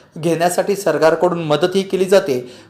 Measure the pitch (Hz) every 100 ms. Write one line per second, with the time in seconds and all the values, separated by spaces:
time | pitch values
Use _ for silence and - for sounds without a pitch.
0 | _ - 160 165 175 175 185 196 175 147
1 | 156 165 175 170 160 147 175 196 190 180
2 | 190 196 185 127 123 - -